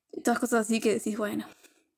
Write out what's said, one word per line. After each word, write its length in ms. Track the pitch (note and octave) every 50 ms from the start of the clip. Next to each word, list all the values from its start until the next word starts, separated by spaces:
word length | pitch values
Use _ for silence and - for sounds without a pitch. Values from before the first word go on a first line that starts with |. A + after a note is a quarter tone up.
| _ _
Y 100 | - -
todas 180 | - A#3+ A#3 -
cosas 220 | C4 A#3+ A#3+ A#3 G#3+ G#3+
así 120 | A3+ A3
que 140 | - A3 A3+
decís, 240 | A3+ - A3 G#3 A3+
"Bueno". 280 | G#3+ G3+ G#3+ G#3+ - - - - - - _ _ _ _ _